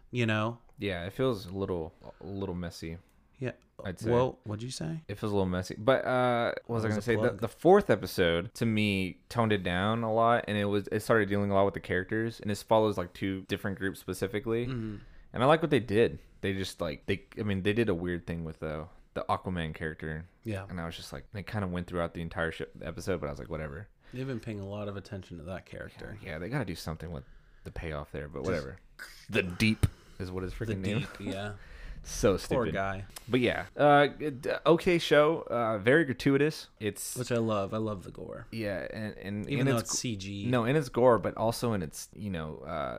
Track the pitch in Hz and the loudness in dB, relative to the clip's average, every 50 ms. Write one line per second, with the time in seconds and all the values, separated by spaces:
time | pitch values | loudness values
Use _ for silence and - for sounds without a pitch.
0 | - - - 123 117 110 110 107 107 113 120 120 - - _ - 104 101 92 85 | -18 -6 -2 0 2 2 2 2 0 -2 -4 -6 -14 -20 _ -6 -4 -2 -2 -2
1 | 85 95 - - 127 131 120 95 104 87 95 98 98 98 92 85 78 82 - _ | -4 -6 -2 0 0 0 0 -2 -6 -8 -4 -4 -2 -2 -2 -2 -4 -6 -10 _
2 | - - - _ - 82 101 98 98 95 87 90 87 85 - - - 82 82 87 | -20 -20 -18 _ -12 -10 -6 -6 -4 -4 -4 -4 -6 -8 -8 -8 -10 -10 -10 -10
3 | - _ _ _ _ _ _ _ 131 123 - - _ _ _ - - 101 87 - | -14 _ _ _ _ _ _ _ -8 -8 -8 -10 _ _ _ -10 -8 -8 -8 -4
4 | 113 110 120 120 131 131 131 - _ 104 104 104 117 131 127 - 170 160 160 160 | 0 2 4 4 4 2 -2 -6 _ -8 -8 -8 -8 -8 -8 -8 -6 -6 -6 -8
5 | - - 101 - - 107 101 101 95 92 90 90 92 - - - 107 123 131 - | -8 -10 -8 -4 -2 0 2 2 2 2 2 -2 -2 -4 -8 0 2 4 4 4
6 | - - 127 127 127 123 120 117 117 98 - - - - 117 113 110 110 107 104 | 2 0 2 2 2 2 2 2 0 0 -2 -4 -6 -4 -2 0 0 0 0 0
7 | 104 120 113 107 110 120 113 98 117 110 - - - 160 190 208 196 - 120 95 | 2 2 2 4 2 0 0 0 -4 -6 -6 2 8 8 8 8 8 6 2 2
8 | 92 90 - - 92 85 85 85 90 113 - - 120 113 110 107 107 104 98 95 | 2 -2 0 4 4 4 4 2 0 -2 -4 -2 0 0 2 2 2 2 2 2
9 | 92 90 - - _ _ - 120 113 110 107 98 90 92 87 90 95 107 113 117 | 0 -2 -4 -8 _ _ 0 2 4 4 4 2 2 0 0 2 2 2 0 0
10 | 117 110 110 117 113 113 120 120 - - 104 104 104 101 101 104 98 - - 110 | 0 0 2 4 6 6 4 4 2 0 0 0 2 2 2 0 0 0 -2 -2
11 | - - 120 113 101 95 101 101 101 101 98 98 98 98 98 - - - 90 90 | 2 4 6 6 6 4 2 0 2 4 4 6 6 4 2 -2 -4 -2 -2 -2
12 | 95 - 110 110 113 117 110 - - 104 104 - - - 113 110 110 107 98 92 | 0 0 -2 -2 -2 -2 -4 -6 -4 -4 -4 -4 2 4 6 6 6 6 2 0
13 | 90 87 - - - 98 95 95 95 - 98 95 - 104 95 - 95 98 - - | -4 -6 -6 -4 -2 -2 -2 -2 -4 -4 -4 -4 -2 -4 -4 -2 -2 -4 -4 -4
14 | - - 92 - - 95 - 104 101 113 113 117 120 123 135 120 110 110 104 98 | -6 -8 -4 -2 -2 -2 -2 -4 -2 -2 -2 -2 -2 -2 -4 -4 -6 -6 -8 -10
15 | - - - - - - - - 120 139 160 156 165 151 151 123 104 120 98 110 | -14 -18 -20 -20 -20 -10 -2 2 6 6 6 6 4 4 2 2 2 4 4 4
16 | 117 85 - - - - - - - 98 98 95 95 - - - 90 82 71 - | 4 4 2 -2 -10 -18 -16 -4 -2 -2 -2 0 -2 -4 -4 -4 -4 -4 -4 -6
17 | - - 101 - - - - - 107 104 98 95 90 104 104 113 117 107 90 85 | -2 -2 -2 -2 -2 -10 -8 -4 -2 0 0 2 2 2 4 4 4 2 2 0
18 | 87 87 87 85 - - 85 85 82 80 80 - 80 78 76 78 78 82 - - | 0 -2 -2 -4 -4 -6 -6 -6 -6 -8 -8 -8 -6 -6 -6 -6 -8 -10 -14 -20
19 | - _ _ - - - 101 95 - 98 90 87 80 78 80 - 85 78 78 - | -20 _ _ -6 -2 -2 -2 -2 -2 -4 -4 -2 -4 -4 -6 -6 -6 -6 -6 -6
20 | - 78 78 78 85 - _ _ _ 113 104 95 95 95 92 87 82 82 85 - | -8 -8 -6 -8 -10 -12 _ _ _ -8 -6 -6 -8 -8 -8 -8 -8 -8 -8 -10
21 | - - - 69 - - - 101 90 - - 107 101 90 87 90 87 - 90 87 | -12 -12 -12 -14 -14 -12 -12 -10 -10 -6 -4 -4 -2 -2 -2 -4 -4 -4 -2 -2
22 | 85 82 - 87 85 82 - 85 82 82 80 - - - - - - 87 82 - | -2 -2 -4 -6 -8 -6 -4 -2 -2 -2 -2 -6 -10 -10 -10 -12 -10 -10 -10 -8
23 | 80 95 92 80 73 71 73 67 64 - 80 76 78 73 69 80 107 - _ _ | -4 -2 -2 -2 -2 -4 -6 -8 -8 -8 -8 -8 -8 -8 -10 -12 -14 -16 _ _
24 | _ - - 123 131 135 131 110 - 120 107 101 98 98 101 104 104 101 98 98 | _ -14 -10 -10 -8 -6 -6 -8 -8 -8 -8 -8 -8 -8 -8 -8 -8 -8 -8 -10
25 | 95 - - 95 90 - 87 82 73 87 92 - - - - - - - - - | -10 -10 -12 -12 -10 -12 -14 -12 -10 -10 -10 -10 -10 -12 -14 -14 -14 -14 -14 -14
26 | - - 104 101 101 98 80 80 87 101 127 151 117 92 82 - - 85 78 - | -14 -14 -14 -14 -12 -10 -8 -8 -6 -4 -4 -4 -4 -4 -6 -8 -8 -8 -8 -8
27 | 80 82 85 67 - - - - - - - - - 92 - - 87 80 76 71 | -8 -10 -10 -10 -12 -14 -20 -20 -20 -20 -20 -16 -16 -12 -10 -8 -8 -6 -6 -6
28 | 73 - - 76 71 73 73 69 69 90 90 78 69 65 - - - - - - | -8 -8 -10 -10 -10 -8 -8 -6 -4 -2 -2 -2 -4 -6 -12 -16 -18 -20 -18 -18
29 | - - - - - - 101 110 92 90 87 - 117 110 110 - - - - - | -18 -18 -18 -20 -14 -2 -2 -2 0 -2 0 4 4 4 4 4 0 -2 -2 -8
30 | - - - - 95 90 92 92 92 90 92 - 117 110 107 95 95 98 101 113 | -18 -20 -12 -10 -10 -6 -4 -4 -4 -4 -6 -6 -4 -4 -4 -2 -2 -2 -2 -2
31 | - - - - 98 101 95 95 101 104 101 98 - - - - - - - - | -2 -4 -8 -10 -8 -8 -6 -6 -6 -8 -10 -12 -14 -18 -16 -14 -14 -12 -12 -12
32 | - - - - - 110 92 90 - - - 127 117 80 78 98 98 98 95 95 | -12 -10 -6 2 4 4 4 4 0 -2 0 0 0 0 0 -2 -2 -2 -4 -6
33 | 95 - - - - - 110 131 123 101 82 - 87 - - - 139 147 143 143 | -8 -12 -14 -16 -6 0 2 4 4 4 2 0 -4 -6 0 4 6 8 8 8
34 | 147 135 - - 139 156 135 120 147 - - - - 143 170 170 - 196 175 165 | 8 6 2 -2 -6 -6 -6 -4 -4 -4 -4 2 4 6 6 6 6 4 2 2
35 | - - 156 147 151 151 165 - - - - 117 120 110 113 104 95 120 135 165 | 4 6 8 8 8 8 4 2 -2 -2 -2 0 0 0 0 2 4 6 6 6
36 | 165 139 120 - - 135 139 139 143 156 151 - - - _ _ 110 107 101 - | 6 2 0 0 2 4 4 6 4 2 0 -2 -10 -16 _ _ -4 -4 -4 -4
37 | - - - 127 123 - 123 117 117 110 107 101 98 95 107 110 110 107 107 92 | -8 -8 -6 -6 -4 0 0 0 2 2 2 0 0 -2 -2 -2 -2 -2 -4 -6
38 | 85 - - - - - - - 113 - - 113 110 101 98 85 65 55 - 110 | -8 -12 -12 -12 -12 -12 -12 -12 -12 -10 -8 -4 -4 -4 -4 -4 -6 -6 -8 -8
39 | 107 107 - 57 - 98 101 104 101 - 139 135 127 135 120 117 110 - - - | -8 -8 -8 -8 -8 -6 -6 -6 -4 -2 0 2 2 4 2 2 0 -2 -4 -2
40 | - 127 110 98 95 98 101 101 101 120 131 123 113 117 139 160 147 - - 123 | -2 -2 -4 -4 -6 -8 -8 -4 -2 0 2 2 2 4 2 2 0 0 2 6
41 | 123 127 117 104 85 104 - - 107 113 117 - - 120 110 98 85 71 - - | 8 8 8 8 4 0 -2 0 0 0 0 0 0 0 0 0 -2 -4 -8 -12
42 | - - - - 104 104 92 82 78 78 76 - 65 76 87 78 69 64 58 | -14 -14 -12 -10 -8 -6 -4 -4 -6 -6 -8 -10 -10 -8 -6 -4 -4 -4 -6